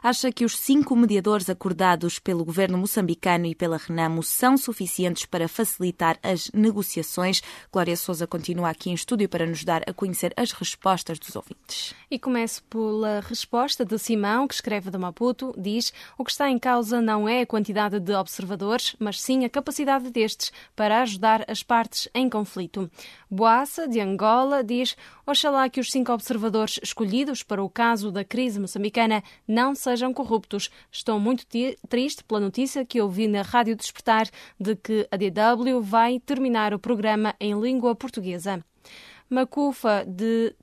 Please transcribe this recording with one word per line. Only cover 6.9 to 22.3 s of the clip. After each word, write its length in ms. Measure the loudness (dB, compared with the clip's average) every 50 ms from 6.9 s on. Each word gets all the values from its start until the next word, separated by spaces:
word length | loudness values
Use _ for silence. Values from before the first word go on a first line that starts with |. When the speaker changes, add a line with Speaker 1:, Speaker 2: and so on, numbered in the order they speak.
| -4 -6 -6 -4 -4 -2 -2 0 0 -2 -4 -6 -18 -18 -20 _
Speaker 1:
Glória 280 | 0 0 2 2 0
Sousa 280 | -2 -2 -4 -4 -4 -4
continua 440 | -4 -4 -6 -4 -4 -4 -2 -2 -2
aqui 200 | -2 -4 -6 -6
em 40 | -4
estúdio 340 | -4 -2 -2 0 0 0
para 180 | 0 0 -2 -2
nos 200 | -2 -2 -4 -2
dar 180 | 0 0 0 -2
a 80 | -4 -6
conhecer 400 | -4 -4 -4 -4 -2 -4 -4 -2
as 160 | -2 -2 -2 -4
respostas 680 | -6 -8 -8 -8 _ 0 0 0 0 -2 -8 -10 -10
dos 160 | -10 -12 -12
ouvintes. 580 | -12 -12 -12 -20 _ _ -12 -10 -10 -8 -10 -12 -16 -8 _
Speaker 2:
E 80 | -8
começo 460 | -4 -2 -2 0 0 -2 -2 -6 -10 _
pela 560 | _ -6 -4 -2 -2 0 0 0 0 -2 -2
resposta 640 | -4 -6 -8 -8 -6 _ 0 0 0 0 0 -2 -2
de 160 | -2 -2 -4
Simão, 480 | 0 0 0 2 2 2 2 2 0
que 60 | 0 -2
escreve 360 | -6 -4 -2 -4 -4 -4 -6
de 80 | -6
Maputo. 560 | -4 -6 -6 -4 0 0 0 0 0 -6 -8 -8
Diz, 340 | -6 -4 -2 -2 -2 -2 -4 -6 -10 -20 -20 -10
"O 60 | -8 -6
que 80 | -6
está 180 | -2 0 2 2
em 80 | 2
causa 440 | 2 2 2 2 2 2 2 0 2
não 260 | 2 2 2 2 2
é 140 | 2 2 0
a 40 | 0
quantidade 540 | 0 0 -2 -2 0 0 0 0 0 0 -2
de 140 | 0 0 0
observadores, 840 | 0 0 -2 -6 -8 -6 -6 -6 -4 -2 0 0 0 0 -4 -4
mas 220 | _ -4 -4 -4 -4
sim 240 | -2 0 2 2 2
a 60 | 0
capacidade 600 | -2 -4 -4 -4 -4 -2 0 2 2 0 0 -2
destes 400 | 0 0 0 0 0 -4 -8 -8 -8 -12 -20 _ _
para 240 | -2 2 2 4 4
ajudar 420 | 2 0 -2 0 4 4 4 4 2
as 160 | -4 -8 -10
partes 460 | -2 2 2 2 2 0 -4 -6 -8 -4 _
em 140 | 0 0
conflito." 600 | 2